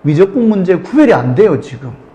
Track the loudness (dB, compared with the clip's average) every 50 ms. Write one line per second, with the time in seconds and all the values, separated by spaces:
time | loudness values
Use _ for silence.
0 | 0 0 2 2 2 2 2 -2 0 0 0 0 0 0 -2 -2 -4 -2 2 2
1 | 4 4 2 0 0 -2 2 2 2 2 2 -2 -6 -12 -18 -16 -16 -16 -16 -18
2 | -20 -20